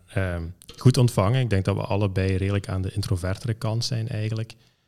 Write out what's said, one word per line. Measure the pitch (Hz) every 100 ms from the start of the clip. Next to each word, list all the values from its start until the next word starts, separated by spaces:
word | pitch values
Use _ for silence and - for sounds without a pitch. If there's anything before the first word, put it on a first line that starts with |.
| -
ehm, | 98 95 87 85 - - -
goed | 127 127
ontvangen. | 120 - 98 131
Ik | 120
denk | 98 95
dat | 101
we |
allebei | 104 98 101 92 95 92
redelijk | 98 101 98
aan | 95
de | 95
introvertere | 101 - 92 90 95 117
kant | 104 110 113 -
zijn | 117 113
eigenlijk. | 110 110 110 113 - _ _